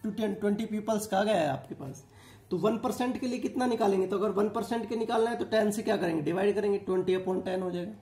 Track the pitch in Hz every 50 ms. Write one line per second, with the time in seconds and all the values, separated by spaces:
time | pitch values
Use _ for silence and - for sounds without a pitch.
0 | - 214 202 - 214 208 196 - 202 208 202 202 220 - 214 214 208 226 220 208
1 | 208 - 190 190 208 214 214 175 156 143 131 131 - - - - 139 135 143 -
2 | - - - - - - - - - - 185 175 185 214 233 226 - 247 202 -
3 | 247 247 254 - 269 247 247 247 - - - 262 254 247 226 220 220 202 196 185
4 | 185 - 202 190 202 208 185 196 208 214 202 233 208 - 233 233 208 202 233 220
5 | 220 220 233 226 226 233 240 - - - 214 220 214 208 208 214 202 208 208 170
6 | 180 170 165 160 147 156 170 190 196 208 190 208 202 202 202 196 202 - 185 185
7 | 180 185 185 185 185 185 185 180 - 190 185 190 185 180 180 175 175 214 - -